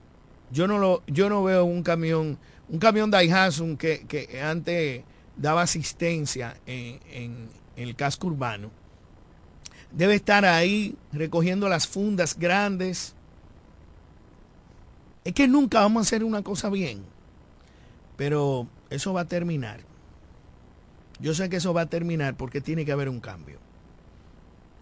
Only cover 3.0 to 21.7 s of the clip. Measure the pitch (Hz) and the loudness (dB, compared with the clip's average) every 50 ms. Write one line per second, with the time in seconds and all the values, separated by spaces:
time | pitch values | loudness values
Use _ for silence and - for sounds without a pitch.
3 | 214 214 202 190 180 165 175 190 190 190 147 147 165 165 156 135 - 160 156 - | 4 4 4 6 6 6 6 6 4 4 2 0 -2 -4 -4 -2 -2 -2 -2 -2
4 | 117 113 143 151 123 - 120 131 139 151 160 170 147 - 170 170 160 143 127 120 | -4 -6 -8 -8 -6 -8 -8 -6 -4 -4 -4 -4 -2 -2 -2 0 0 -2 -4 -6
5 | - - - - - - - - - 151 156 170 175 156 - 170 143 - - - | -10 -16 -20 -20 -20 -20 -10 -4 0 2 2 2 2 0 0 -2 -4 -6 -6 -2
6 | 175 170 170 160 151 131 - 127 123 117 - - - - 127 127 120 120 120 139 | -2 -2 0 -2 -2 -4 -4 -6 -8 -10 -12 -14 -14 -12 -10 -10 -10 -12 -14 -16
7 | - 160 147 131 120 120 117 120 113 113 - - - - - - 120 123 117 - | -18 -16 -14 -12 -12 -12 -12 -12 -14 -16 -18 -20 -20 -20 -14 -12 -12 -10 -6 -4
8 | 143 139 139 - - 185 160 139 127 120 110 101 101 110 - - - - - - | -4 -4 -4 -4 -4 -6 -4 -4 -4 -6 -6 -8 -10 -14 -16 -20 -20 -20 -20 -20
9 | - - - - - - - - - - - - - - - - - - - - | -20 -20 -20 -20 -20 -20 -20 -20 -20 -20 -20 -20 -20 -20 -20 -20 -20 -10 -4 0
10 | 170 196 208 208 - - 208 202 202 190 170 165 170 185 202 214 208 202 - - | 2 4 4 4 2 4 4 4 6 6 6 4 4 2 2 0 -2 -4 -6 -10
11 | - - - 147 156 165 190 170 165 180 180 196 202 196 185 160 147 - - 190 | -12 -10 -6 -6 -4 -2 0 0 2 2 2 0 0 0 0 0 0 -2 -2 -2
12 | 202 214 208 180 175 156 - - 165 175 175 202 208 202 196 180 185 185 180 - | -2 0 0 0 0 0 -2 -2 0 2 2 2 2 0 0 -2 -4 -4 -4 -6
13 | - - - - - - - - - - - - - - - - - - - - | -8 -10 -14 -18 -20 -20 -20 -20 -20 -20 -20 -20 -20 -20 -20 -20 -20 -20 -20 -20
14 | - - - - - - - - - - - - - - - - - - - - | -20 -20 -20 -20 -20 -20 -20 -20 -20 -20 -20 -20 -20 -20 -20 -20 -20 -20 -20 -20
15 | - - - - - 180 180 - 285 262 254 294 277 214 - 226 202 208 220 233 | -20 -20 -20 -14 -10 -4 2 4 4 6 6 6 4 4 6 6 6 6 4 4
16 | 214 - - 220 220 226 220 208 196 - 202 - - 214 196 196 185 147 110 101 | 2 2 0 0 0 0 -2 -2 -4 -4 -6 -4 -4 -2 -2 -2 -2 -4 -6 -8
17 | 98 92 - - - - - - - - - - - - - - - - - - | -14 -16 -20 -20 -20 -20 -20 -20 -20 -20 -20 -20 -20 -20 -20 -20 -20 -20 -20 -20
18 | - - - - 139 143 147 147 143 139 135 127 120 117 - - - - - 156 | -20 -16 -10 -6 -2 0 0 2 2 2 0 0 -4 -6 -12 -18 -14 -10 -8 -6
19 | - 196 190 185 175 160 180 175 175 175 165 147 127 107 107 - - - - - | -4 -2 -2 -2 -2 -2 -2 -4 -2 -2 -2 -4 -4 -6 -10 -14 -18 -20 -20 -20
20 | - - - - - - - - - - - - - - - - - - - - | -20 -20 -20 -20 -20 -20 -20 -20 -20 -20 -20 -20 -20 -20 -20 -20 -20 -20 -20 -20
21 | - - - - 127 147 160 156 190 185 175 185 151 185 | -20 -20 -14 -8 -4 -4 -2 -2 -2 -2 -2 -2 0 0